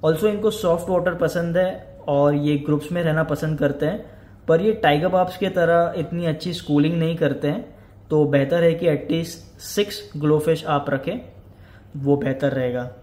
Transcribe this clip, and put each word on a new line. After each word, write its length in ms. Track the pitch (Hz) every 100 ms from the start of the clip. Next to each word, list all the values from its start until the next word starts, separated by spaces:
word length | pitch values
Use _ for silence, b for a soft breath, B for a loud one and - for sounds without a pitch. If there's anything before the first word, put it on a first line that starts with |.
| 156
Also, 200 | 156 214
इनको 240 | 208 214
soft 380 | 208 180 165 175
water 240 | 180 175 170
पसंद 420 | 165 175 170 170
है 400 | 185 185 - - -
और 260 | 143 143 147
ये 200 | 147 147
groups 340 | 139 151 -
में 100 | 175
रहना 200 | 165 156
पसंद 360 | 160 143 156 156
करते 260 | 147 143 151
हैं, 200 | 214 B B B B -
पर 140 | 165
ये 100 | 208
tiger 340 | 220 156 147 180
बार्ब्स 300 | 180 180 -
की 120 | 190
तरह 440 | 185 165 170 170 185
इतनी 280 | 156 170 170
अच्छी 280 | 143 180
schooling 440 | 175 - 147 151 170
नहीं 160 | 160 165
करते 300 | 151 139 143
हैं, 160 | 185 - B B B -
तो 140 | 151 147
बेहतर 380 | 143 135 170
है 100 | 170
कि 140 | 165 170
at 180 | 143 -
least 500 | 165 165 - - -
six 400 | - - 208 - - 151
glowfish 480 | 151 151 151 160 -
आप 240 | 143 143
रखें, 300 | 139 - 226 - - - B B B B 147
वो 200 | 139 143
बेहतर 340 | 135 135 143
रहेगा। 380 | 131 127 123 123 -